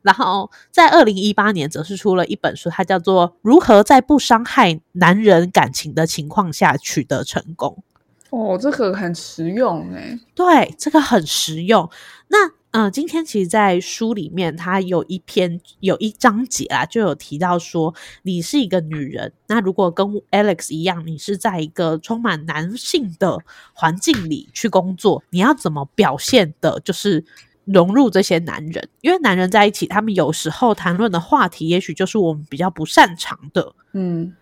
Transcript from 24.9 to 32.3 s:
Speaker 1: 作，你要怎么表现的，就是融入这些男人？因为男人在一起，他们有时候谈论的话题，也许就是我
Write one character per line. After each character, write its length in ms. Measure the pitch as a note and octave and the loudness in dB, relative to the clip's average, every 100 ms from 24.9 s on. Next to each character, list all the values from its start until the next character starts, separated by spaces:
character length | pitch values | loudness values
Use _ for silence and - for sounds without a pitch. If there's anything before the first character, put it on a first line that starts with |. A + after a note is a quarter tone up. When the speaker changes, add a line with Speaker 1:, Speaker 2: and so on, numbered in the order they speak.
| F#3 | -2
Speaker 1:
作， 280 | G#3 D3+ _ | 0 0 _
你 80 | F3 | 0
要 120 | A3 | 2
怎 220 | D4+ F3+ | 2 -2
么 160 | D3 C#3 - | -6 -6 0
表 200 | E3+ C3+ | 0 0
现 380 | - B3 E3 - | 2 2 2 -2
的， 180 | D#3 - - | -4 -2 -6
就 80 | |
是 320 | F3+ G3+ D#3+ D#3+ _ _ _ - | -4 -2 -2 -4 _ _ _ 2
融 300 | G3 F3 A3+ | 4 4 4
入 160 | B3+ | 4
这 100 | F#3+ | 2
些 160 | F#3+ E3+ | 2 0
男 260 | D#3+ - D3+ | -2 -10 -10
人？ 200 | - - _ | -12 -14 _
因 100 | D4 | 0
为 60 | F4+ | 2
男 120 | C4 F3+ | 2 2
人 140 | F#3 | 2
在 160 | G#3+ G3+ | 4 4
一 60 | |
起， 160 | G3 - | 2 -4
他 160 | G3 | -2
们 100 | A3 | 0
有 180 | F#3 D3 | 0 0
时 200 | D#3+ D#3 | -2 -6
候 240 | - B3 G#3 | 0 0 0
谈 200 | F3+ F3 | -2 0
论 160 | A3+ | 0
的 80 | E3+ | -2
话 280 | E3 D4 F#3 | 0 0 0
题， 200 | - D#3+ | -2 -2
也 120 | F3+ | -2
许 160 | - D3+ | -2 -4
就 100 | F#3+ | -2
是 140 | A3 | 0
我 140 | E3+ | 0